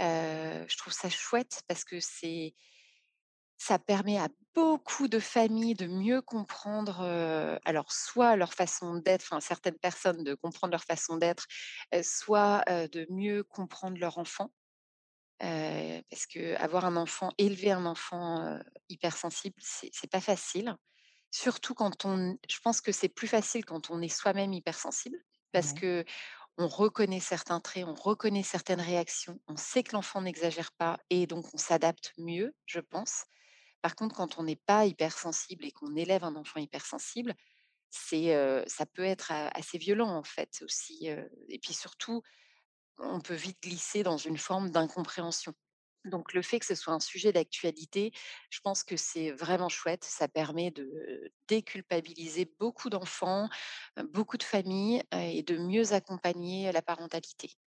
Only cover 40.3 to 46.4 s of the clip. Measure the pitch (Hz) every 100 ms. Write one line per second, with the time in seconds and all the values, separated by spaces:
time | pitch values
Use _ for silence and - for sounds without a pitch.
40.3 | - - - 160 - - - 160 151 -
41.3 | - - - - 170 - - - 233 -
42.3 | _ _ _ _ _ _ - - 185 151
43.3 | 165 175 190 180 175 - 208 190 151 156
44.3 | 156 - 190 190 165 160 180 160 - 170
45.3 | - - - _ _ _ _ 185 185 -
46.3 | 180